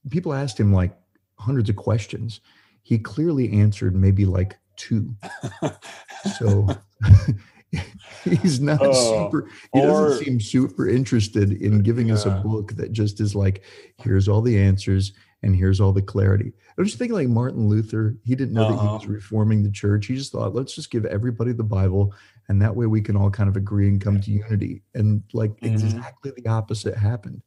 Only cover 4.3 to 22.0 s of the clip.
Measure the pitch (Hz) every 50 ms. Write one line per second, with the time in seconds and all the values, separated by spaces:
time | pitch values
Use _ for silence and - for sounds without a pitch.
4.3 | 92 92 92 98 - _ _ _ _ - - - 117 107 107 135 117 104 - -
5.3 | - - - 107 - - 170 180 - - - - - - - - - - - 196
6.3 | 196 - 120 107 101 98 101 98 98 - _ _ _ _ 110 - - - - -
7.3 | 107 98 - _ _ _ _ _ - 165 - - - - - - - - - 180
8.3 | 175 - - 185 139 123 143 143 151 143 135 139 135 127 120 113 110 107 104 101
9.3 | - 147 - - - - - - - 135 139 147 151 151 151 151 135 117 - 139
10.3 | 127 120 104 - - 127 131 135 - - 127 - 113 127 135 - 123 117 101 -
11.3 | - 110 101 101 95 98 - 104 107 104 98 110 117 123 117 113 110 104 - 101
12.3 | 95 92 101 107 110 107 104 104 110 107 - - 110 113 107 104 101 - 107 101
13.3 | 101 101 98 98 95 98 _ - - - - - _ _ - 107 98 98 98 104
14.3 | 98 110 113 123 113 98 98 98 95 98 - - 95 95 95 98 - _ _ _
15.3 | _ _ - 104 95 90 95 95 95 95 104 98 98 98 98 98 - 98 101 98
16.3 | 98 101 104 - - _ _ _ _ - 185 208 - - 247 233 233 196 139 123
17.3 | 117 113 123 131 - 123 110 104 104 107 110 110 - 110 110 107 - - _ 117
18.3 | 131 131 135 113 110 113 110 110 107 104 104 104 107 110 - 104 104 104 98 -
19.3 | 110 110 107 110 110 107 101 104 101 - - 101 104 104 101 - 127 131 139 -
20.3 | - 120 113 107 - 120 135 - - - 151 - - 117 101 - - 101 113 123
21.3 | 117 - 117 123 120 117 113 107 104 95 98 92 92 98